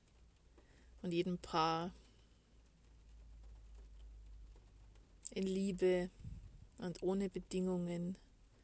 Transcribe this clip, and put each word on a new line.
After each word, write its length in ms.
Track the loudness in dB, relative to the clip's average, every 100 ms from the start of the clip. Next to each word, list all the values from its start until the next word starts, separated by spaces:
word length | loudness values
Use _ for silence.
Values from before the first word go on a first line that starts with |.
| -20 -20 -20 -20 -20 -20 -20 -20 -20 -6
und 100 | 2
jedem 260 | 4 4 0
Paar 540 | 2 6 6 4 0 -6 -18 -20 -20 -20 -20 -20 -20 -20 -20 -20 -20 -18 -16 -16 -16 -16 -16 -16 -14 -14 -14 -14 -14 -14 -14 -16 -20 -20 -20 -20 -20 -10 -6
in 160 | 0 2
Liebe 640 | 2 2 4 6 6 2 -4 -10 -10 -12 -16 -18 -6
und 240 | -4 0
ohne 260 | 0 2 2
Bedingungen 880 | -2 -2 0 2 2 2 0 -2 -4 -10 -20 -20 -20